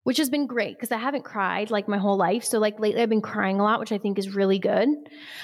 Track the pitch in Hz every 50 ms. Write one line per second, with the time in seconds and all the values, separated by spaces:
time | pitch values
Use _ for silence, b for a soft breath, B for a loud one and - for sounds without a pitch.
0 | - - 240 - 311 254 269 294 285 - 247 233 208 - 196 - 240 - 240 220
1 | 226 - 185 247 - - - 208 196 185 175 190 208 220 226 208 202 208 202 202
2 | 190 202 202 196 180 170 202 240 - - 240 220 214 214 208 214 214 214 - 233
3 | 233 220 220 214 208 - - 214 202 190 190 196 202 208 226 226 220 - 220 202
4 | 208 202 196 202 190 196 196 196 196 190 190 196 180 202 185 185 214 277 302 294
5 | B B B B B B B B